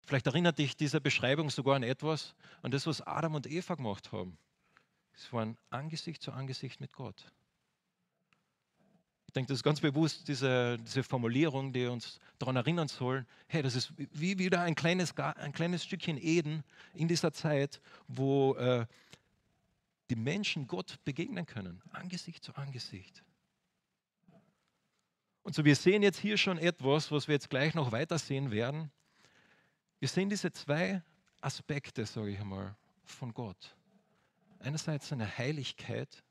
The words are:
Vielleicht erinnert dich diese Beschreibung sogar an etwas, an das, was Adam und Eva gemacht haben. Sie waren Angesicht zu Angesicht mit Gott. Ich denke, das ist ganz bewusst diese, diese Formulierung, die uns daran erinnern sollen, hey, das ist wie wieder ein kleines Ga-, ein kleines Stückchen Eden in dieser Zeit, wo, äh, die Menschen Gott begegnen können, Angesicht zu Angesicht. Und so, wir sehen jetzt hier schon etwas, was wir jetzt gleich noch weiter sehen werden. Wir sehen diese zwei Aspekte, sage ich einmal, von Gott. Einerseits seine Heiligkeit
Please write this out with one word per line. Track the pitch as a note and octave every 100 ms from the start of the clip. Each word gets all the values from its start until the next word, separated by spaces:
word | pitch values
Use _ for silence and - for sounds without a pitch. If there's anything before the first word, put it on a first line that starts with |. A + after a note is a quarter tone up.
| -
Vielleicht | C#3 C#3
erinnert | C3+ F3 D#3
dich | C#3+ -
diese | D3+ D3+
Beschreibung | C#3 - A#2+ C#3+ D3+
sogar | - C3 C#3
an |
etwas, | A#2+ C3 D3+ D#3 - - - -
an | C3
das, | C3+ E3
was | D3+
Adam | - D3 D#3+
und | D#3 A#2+
Eva | D#3+ -
gemacht | E3+ A#2+ G2 -
haben. | G#2 F#2 F2 _ _ _ _ _ _ _ -
Sie | -
waren | A#2 A2 A2+ _
Angesicht | B2 D#3 D#3 - D#3
zu | -
Angesicht | C3 C3+ C3 C3 -
mit | C3+
Gott. | - B2 - - _ _ _ _ _ _ _ _ _ _ _ _ _ _ _ _ _ _ _ -
Ich | -
denke, | B2+
das | C3
ist |
ganz | D3 D3
bewusst | D#3+ C#3 D#3+ - -
diese, | C3+ C3 B2+ B2 A#2+
diese | A2+ C3+
Formulierung, | B2+ C3 A#2 B2 D#3+ C3+ C3+
die | B2 B2
uns | A#2+ - - - _
daran | A#2+ B2+
erinnern | A#2+ E3+ D3+
sollen, | - B2 C3 B2 - _
hey, | E3
das | C3+
ist | B2 A2+ -
wie | C#3 D3 E3+ G3
wieder | F3+ F3
ein | F3 E3
kleines | E3 F3+ F3 -
Ga-, | C#3
ein | - D3
kleines | - E3 F3
Stückchen | - F3 - D3+
Eden | E3+ E3+ D3+ D#3 - - -
in | - E3
dieser | E3+ E3
Zeit, | - D#3 D3 C#3 - - - -
wo, | B2+ C3+ C#3 C3+
äh, | C3 B2 B2 A2+ - _ - _ _ _ _ _ _ _ _ _
die | A2+
Menschen | A#2 F#3+ G3+ - C3+
Gott | F3+ - -
begegnen | - C3+ F#3+ F#3+ E3
können, | A#2+ F#2 F2 -
Angesicht | - F3+ F3+ - E3+
zu | - C#3
Angesicht. | C#3 B2 - F#2+ - - _ _ _ _ _ _ _ _ _ _ _ - _ _ _ _ _ _ _ _ _ _
Und | - D#3+
so, | D3
wir | C#3+
sehen | F3+ G#3
jetzt | G3+ -
hier | G3+ G#3+
schon | - F3
etwas, | E3+ E3 C3 D3 -
was | D3+ -
wir |
jetzt | C#3+ -
gleich | C3 D3+
noch | D#3+ C3
weiter | A2+ E3 E3
sehen | - C3+ C3+
werden. | G#2+ A#2 D3+ D#3+ _ _ _ _ _ _ _ _ _ _ _
Wir | C3
sehen | - G3
diese | G#3 F3
zwei | - - D3 F#3+ F#3+ - _ _ _
Aspekte, | - - - C#3+ - - G#2+
sage | - G#2
ich | G2+
einmal, | G#2 F#2+ G2 G2+ _ _
von | - - B2+
Gott. | A2+ A2+ F2+ - - _ _ _ _ _ _ _ -
Einerseits | - D3+ - D3 -
seine | C3+ G#2 -
Heiligkeit | B2 D#3 B2+ - - A2+ C3 - _